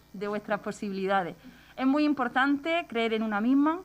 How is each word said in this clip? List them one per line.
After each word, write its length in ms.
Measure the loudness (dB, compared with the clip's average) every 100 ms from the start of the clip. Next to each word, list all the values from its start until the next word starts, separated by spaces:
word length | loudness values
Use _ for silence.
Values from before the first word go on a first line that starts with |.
| -20
de 140 | -8 -6
vuestras 320 | -6 -4 -4
posibilidades. 800 | -4 -8 -6 -4 0 0 0 -8 -18 -20 -18 -2
Es 100 | 0
muy 160 | 2
importante 800 | 2 2 0 2 2 0 0 -2 -2
creer 240 | -2 0
en 80 | 0
una 180 | -2 0
misma, 380 | 2 4 4 0